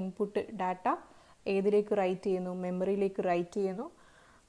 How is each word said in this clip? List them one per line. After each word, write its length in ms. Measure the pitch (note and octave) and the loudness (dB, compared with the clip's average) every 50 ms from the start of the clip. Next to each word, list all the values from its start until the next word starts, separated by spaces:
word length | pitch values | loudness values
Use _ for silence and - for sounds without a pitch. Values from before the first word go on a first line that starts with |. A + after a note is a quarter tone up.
| F#3+ | -4
input 400 | F#3+ F3+ - G#3+ G3+ G3+ G#3 G3 - - F#3+ | -6 -4 -4 -4 -2 -2 -2 -4 -4 -4 -4
data 260 | F#3 F#3 F#3 F3+ - F4 F4 F4+ - - - - - - - - - - G3 | -2 -2 -2 0 0 0 0 0 -4 -12 -20 -20 -20 -20 -20 -10 -4 0 0
ഏതിലേക്ക് 420 | G3 F#3+ G#3 G3+ G#3 G3+ G#3 G#3+ G3+ F#3+ | 2 4 4 4 4 4 2 2 2 2
റൈറ്റ് 220 | F#3 F#3+ F3+ - G#3 | 2 0 0 0 0
ചെയ്യുന്നു, 240 | F#3 F#3 F#3 F3+ F3+ F#3 F3+ | 0 0 -2 -4 -4 -4 -4
മെമ്മറിയിലേക്ക് 580 | F3+ F3+ F#3 F#3 F#3+ G3 G3+ G3 G3 G3 - F#3+ F#3 | -4 -2 0 0 0 2 2 0 0 0 0 0 2
റൈറ്റ് 260 | F3 F3 E3+ E3+ - G#3 | 2 2 0 -2 -2 -2
ചെയ്യുന്നു. 280 | G3 F#3+ F#3 G3 B3+ E4+ - - - - - - - - - - _ | -2 -2 -2 -4 -8 -10 -12 -16 -20 -20 -20 -20 -20 -20 -20 -20 _